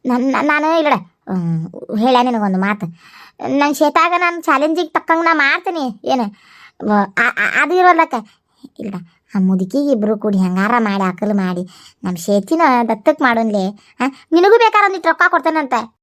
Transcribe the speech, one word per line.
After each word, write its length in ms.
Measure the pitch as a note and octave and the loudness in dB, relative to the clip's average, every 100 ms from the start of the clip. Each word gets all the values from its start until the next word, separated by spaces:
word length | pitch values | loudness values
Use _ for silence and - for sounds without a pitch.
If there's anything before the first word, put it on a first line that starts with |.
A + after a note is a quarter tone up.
| C4 | -2
ನನ್-, 260 | B3 C4 | -2 0
ನನ್-, 160 | C4 D4 | 0 0
ನಾನು 320 | D4+ D#4 E4 | 0 0 0
ಇಲ್ಲಡ, 140 | D4 A3+ E3+ _ - | 0 -2 -4 _ -8
ಹ್ಮ್, 380 | F#3 E3+ E3 E3 - - G#3+ | -4 -2 -4 -6 -14 -8 -2
ಹೇಳ 180 | A#3+ B3+ | 2 2
ನಿನಗೊಂದು 360 | B3 A#3 G3+ F#3 | 2 0 -2 0
ಮಾತು. 260 | G3 G#3 E3+ E3+ - - - _ B3 C4+ | -2 -4 -8 -14 -20 -20 -20 _ -4 0
ನನ್ 140 | C#4+ | 0
ಶೇತಾಗ 400 | C#4+ D4 D#4 E4+ F4 | 2 2 2 2 2
ನಾನ್ 260 | F4 E4+ | -2 -2
ಚಾಲೆಂಜಿಗೆ 440 | E4 C4+ D4+ E4 D#4+ | -2 0 0 -2 -2
ತಕ್ಕಂಗ್ 380 | - - E4 E4 | -4 -2 0 2
ನಾ 80 | |
ಮಾಡ್ತೀನಿ. 680 | D#4+ C#4 D#4+ F#4 F4 C4 G#3+ - | 2 2 0 -4 -6 -6 -6 -4
ಏನು 180 | B3+ G#3 G3+ _ - - _ | -2 -2 -8 _ -20 -20 _
ವ-, 300 | G#3 G#3 G3 G#3+ | 0 0 0 0
ಆ-, 180 | A#3 - | -2 0
ಆ-, 240 | G#3 - | -2 0
ಅದು 120 | D4 F4+ | 0 4
ಇರೋಲ್ಲಕ್ಕ. 400 | F4+ E4 D#4+ A#3+ G#3+ _ _ _ - - | 4 4 0 -4 -10 _ _ _ -20 -12
ಇಲ್ಲಡ, 160 | G#3 F#3 E3+ _ _ G3+ | -10 -10 -14 _ _ 0
ಆ 40 | |
ಮುದುಕಿಗೆ 520 | F#3 F#3 F#3 C#4 C#4+ | 0 0 0 -2 0
ಇಬ್ರು 260 | B3 G#3 G#3+ | 0 0 -2
ಕೂಡಿ 200 | G#3+ G3 | 0 0
ಹೆಂಗಾರ 340 | F#3 F3+ G3+ A#3+ | 0 0 0 0
ಮಾಡಿ, 240 | A3 G3 | 0 -2
ಅಕಲ್ 300 | F#3 F3 G#3 | -2 -2 -2
ಮಾಡಿ, 300 | G3+ F#3 F3+ F#3 - - _ | -2 -2 -4 -8 -14 -20 _
ನಮ್ 120 | F#3+ F3+ | -10 -8
ಶೇತಿನ 460 | E3+ G3+ G3 E4 D#4+ B3 A3+ | -2 -2 0 0 2 2 0
ದತ್ತಕ್ 340 | A3 D#4 D#4 | 0 0 0
ಮಾಡೋನ್ಲೆ. 460 | C4+ A#3 A3+ G3+ F#3+ G#3 _ _ | 0 0 0 -2 -4 -6 _ _
ಆ, 80 | B3+ C4+ _ | -6 -6 _
ನಿನಗೂ 260 | E4 F#4+ A#4 | 2 6 6
ಬೇಕಾದ್ರೆ 280 | A4+ G#4+ G4+ | 4 2 0
ಒಂದಿಟ್ಟು 240 | F#4+ E4 | 0 -2
ರೊಕ್ಕ 140 | D#4+ F4 | 2 2
ಕೊಡ್ತೇನಂತೆ. 680 | F4 E4 D#4+ C4+ A#3+ A3+ _ | 2 0 -2 -2 -4 -6 _